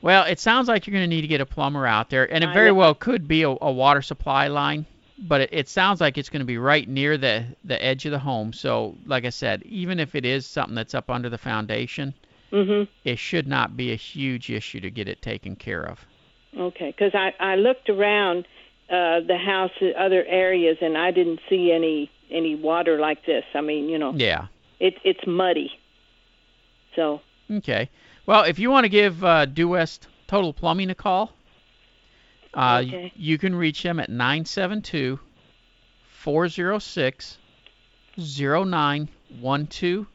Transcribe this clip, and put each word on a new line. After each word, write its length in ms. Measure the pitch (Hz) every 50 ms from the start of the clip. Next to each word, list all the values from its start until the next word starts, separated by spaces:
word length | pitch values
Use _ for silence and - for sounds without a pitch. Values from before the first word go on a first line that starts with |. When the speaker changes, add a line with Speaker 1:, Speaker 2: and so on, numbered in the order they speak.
Speaker 1:
Well, 240 | - 262 254 196 180
it 160 | 180 180 -
sounds 260 | - 226 226 254 262 240
like 180 | 233 202 -
you're 60 | - 202
gonna 120 | 196 185
need 140 | 170 165 160
to 80 | 151 151
get 120 | 160 139
a 60 | 135
plumber 400 | 135 - - 147 139 143 143 131
out 240 | 123 110 107 113 -
there, 200 | - 131 131 -
and 120 | - 160 165
it 60 | 165
Speaker 2:
I 40 | 180
Speaker 1:
very 140 | 190 220 220
Speaker 2:
know. 40 | 202
Speaker 1:
well 200 | 190 185 160 156
could 340 | - - 226 262 214 160 143
be 140 | 160 160 160
a, 80 | 143
a 200 | 135 - - 147
water 320 | 135 127 127 139 143 143 135
supply 460 | - 147 - - 151 135 135 139 143
line, 360 | 143 147 143 143 151 151 156 - - _ _ _ _
but 260 | - 226 165 151 139 135
it, 60 | - -
it 160 | 160 135 -
sounds 320 | - 202 185 196 202 170
like 180 | 170 147 135 147
it's 100 | 139 -
gonna 160 | - 151 135
be 140 | 120 123 117
right 300 | 120 135 147 156 120 107
near 280 | 135 135 139 147 156
the, 280 | 147 131 127 107 110 117 120 135 _ _
the 180 | 180 131 92 -
edge 220 | 131 135 135 -
of 60 | 156
the 80 | 147 139
home. 340 | 135 143 131 113 107 110 110
So, 440 | - - 131 120 113 110 104 - - -
like 180 | - 135 127 120
I 60 | 123
said, 320 | 120 - - 123 104 98 -
even 360 | - 220 196 180 175 190 175
if 140 | 156 139 -
it 100 | 143 127
is 180 | 123 131 139 131
something 300 | - - 151 135 - -
that's 200 | 113 113 - -
up 160 | 127 - -
under 180 | 123 123 120 120
the 100 | 117 113
foundation, 760 | - 131 117 110 107 104 107 117 120 120 - - 143 139 135 _ _ _ _ _ _ _ -
Speaker 2:
Mm-hmm. 300 | 202 202 185 208 208 208 202 _ _ _
Speaker 1:
it 140 | - 123 113
should 280 | - - - 170 147
not 320 | 135 139 131 120 - 104 120
be 140 | 127 123 113
a 40 |
huge 540 | 110 - - - - 139 135 127 120 123 -
issue 300 | 117 107 107 - - 113
to 100 | 92 95
get 180 | 104 113 104 98
it 140 | 98 _ -
taken 340 | 117 110 104 - 98 95
care 260 | - - - 98 85 76 80
of. 160 | 85 - - _ _ _ _ _ _ _ _ _ - -
Speaker 2:
Okay, 340 | 180 180 175 - 175 143 -
'cause 200 | - 202 202 190
I, 180 | 202 190 190 - -
I 160 | 180 196 190
looked 320 | 190 202 247 254 254 _ -
around, 560 | 208 190 202 208 208 208 202 190 175 180 175 - _ - - _ _ _ _ _
uh, 300 | 180 180 175 170 165 170
the 180 | 165 170 185 175
house 320 | 180 196 196 190 190 185 - -
in 140 | 196 185 -
other 260 | - 185 196 190 185 175
areas, 500 | - 175 185 185 185 185 180 170 160 160 160 180
and 160 | 160 160 156
I 140 | 170 180 180
didn't 280 | 180 180 170 165 165 - -
see 240 | 190 185 180 175 165
any, 380 | 165 165 160 156 151 147 - _ _ _ _
any 240 | - 165 165 160 151
water 440 | 151 156 156 160 170 175 170 160 147
like 260 | 151 156 151 - -
this. 200 | - 156 120 - - -
I 80 | 143 151
mean, 260 | 151 151 151 143 151
you 80 | 165
know. 160 | 156 151 131 151
Speaker 1:
Yeah. 340 | 147 120 104 82 76 85 95 - _ _ _ _ _
Speaker 2:
It, 180 | 180 185 185 - -
it's 240 | 196 185 - -
muddy. 460 | 190 170 175 185 185 170 156 143 139 - - _ _ _ _ _ _ _ _ _ _ _ _ _ _ _ _ _ _ _ _ _ _ -
So. 280 | - 165 151 147 147 _ _ _ _ _ _
Speaker 1:
Okay. 380 | 214 208 - - 120 104 113 - _ _ _ - - - _
Well, 160 | - 202 214 180
if 160 | 160 170 165
you 120 | 208 247
wanna 200 | 269 269 247 214
give, 340 | 185 208 208 202 175 160 190
uh, 220 | 180 165 160 147
Due 220 | 135 139 151 165 170
West 400 | 180 180 165 160 - - - - _ _ _
Total 260 | - 190 202 190 165 143
Plumbing 380 | - - 165 165 185 196 185
a 40 | 185
call, 380 | - - 208 185 185 214 226 - _ _ _ _ _ _ _ _ _ _ _ _ _ _ _ _ _ _ _ _ _ _ _ -
uh, 320 | - 131 123 120 123 127
y- 20 |
Speaker 2:
Okay. 260 | 127 131 180 175 180 -
Speaker 1:
you 220 | - 180 151 156 151
can 160 | - 190 180
reach 280 | 175 170 156 151 - -
them 160 | 175 170 165
at 120 | 135 -
nine 340 | 110 120 123 123 143 156 165
seven 380 | - - - 190 180 208 214 214
two, 360 | - - 160 135 127 131 139 - _ _ _ _ _ _ _ _ _ _ _ _ _ _ _ _
four 420 | _ _ - - 151 143 156 170 175
zero 280 | 160 - 175 180 202 208
six, 600 | - - - - 143 131 - _ - - - _ _ _ _ _ _ - _ _ _ _ _ _ _ _ _ -
zero 420 | 170 151 139 139 143 139 147 165 190
nine 440 | 190 180 160 147 143 143 147 151 151 - _ _ _ - 123
one 260 | 120 127 139 143 151 151
two. 380 | - - - 175 175 202 208 - _